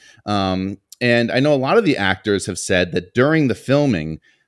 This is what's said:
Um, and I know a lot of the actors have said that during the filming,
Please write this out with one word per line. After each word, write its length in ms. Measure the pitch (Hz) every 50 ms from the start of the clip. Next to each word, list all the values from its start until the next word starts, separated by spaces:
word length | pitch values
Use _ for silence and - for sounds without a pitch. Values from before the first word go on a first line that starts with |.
| _ - - _ -
Um, 520 | 104 104 101 95 95 92 92 95 98 101 - _ - - -
and 300 | 123 120 120 120 117 113
I 80 | 78 127
know 140 | 139 151 147
a 40 | 135
lot 200 | 127 143 180 233
of 80 | 220
the 120 | 165 131 -
actors 480 | 101 95 95 - - 107 101 95 -
have 140 | - 92 -
said 320 | - - 98 90 90 87 80
that 200 | 90 87 - -
during 340 | 123 123 147 160 160 147 123
the 80 | 104
filming, 640 | - - - 135 143 147 139 107 82 78 78 78 - _ _ _ _ _